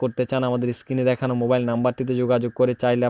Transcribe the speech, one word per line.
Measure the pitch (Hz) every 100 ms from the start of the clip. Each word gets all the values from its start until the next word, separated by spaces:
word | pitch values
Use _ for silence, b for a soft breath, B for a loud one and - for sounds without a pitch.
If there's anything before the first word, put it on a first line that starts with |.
করতে | 127 117 123
চান, | 131 127
আমাদের | 123 123 117
স্ক্রিনে | - 131 127
দেখানো | 123 127 123
মোবাইল | 120 127 120
নাম্বারটিতে | 117 123 - 127 123
যোগাযোগ | 123 123 120 -
করে | 127 123
চাইলে | 123 123 120